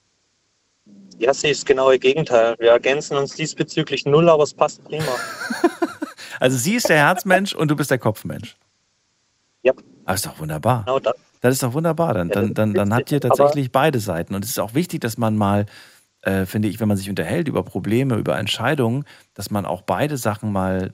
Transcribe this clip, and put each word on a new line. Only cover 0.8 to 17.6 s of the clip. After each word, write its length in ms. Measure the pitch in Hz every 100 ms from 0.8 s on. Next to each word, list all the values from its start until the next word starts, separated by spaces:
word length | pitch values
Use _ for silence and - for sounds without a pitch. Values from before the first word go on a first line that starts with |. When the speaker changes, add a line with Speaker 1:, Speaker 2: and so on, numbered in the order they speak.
| _ 101 - -
Speaker 1:
Ja, 160 | 120
sie 140 | 139 151
ist 160 | 135 -
genau 260 | 131 135
ihr 80 | 131
Gegenteil. 560 | 131 143 147 120 117 113
Wir 120 | 117
ergänzen 440 | 120 131 143 147 143
uns 200 | 139 -
diesbezüglich 680 | 160 - 160 - 156 139 143
null, 220 | 147 170
aber 160 | 156
es 100 | 143
passt 300 | - 151 -
prima. 220 | - 151 151
Speaker 2:
<laughs> 100 | 123 - - - 233 339 - 339 - - - - -
Also 200 | 131 131
sie 180 | 131 240
ist 140 | -
der 80 | 156
Herzmensch 560 | 147 180 - 185 196 -
und 160 | 156
du 60 | 147
bist 120 | 147
der 60 | 127
Kopfmensch? 600 | 117 104 - 78 107 - _ _ _ _ _ _ _ _ _ _
Speaker 1:
Ja. 80 | 131 - - _
Speaker 2:
Aber 100 | - 92
ist 100 | -
doch 120 | -
wunderbar. 460 | 78 78 71 123 104
Speaker 1:
Genau 140 | 135
das. 160 | - - _ _
Speaker 2:
Das 140 | 123
ist 100 | 135
doch 80 | 180
wunderbar. 400 | 147 165 160 165
Dann, 140 | 92 87
Speaker 1:
Ja, 60 | 101
Speaker 2:
dann, 120 | 104
Speaker 1:
das 60 | -
Speaker 2:
dann, 140 | 107
Speaker 1:
ist 60 | 104
Speaker 2:
dann 160 | 101
habt 180 | 117 -
ihr 60 | 147
Speaker 1:
witzig, 120 | -
aber 60 | 143
Speaker 2:
tatsächlich 280 | 143 147 131
beide 280 | 131 156 131
Seiten. 340 | 104 82 85 98
Und 80 |
es 80 | 104
ist 80 | -
auch 140 | 104
wichtig, 260 | 123 180 165
dass 180 | 120 110
man 200 | 113 107
mal, 280 | 101 101 101 - - _ _ _
äh, 220 | - 98 92
finde 220 | 110 104
ich, 140 | 98
wenn 80 | 107
man 80 | 101
sich 120 | 98
unterhält 380 | 95 82 143 170
über 160 | 92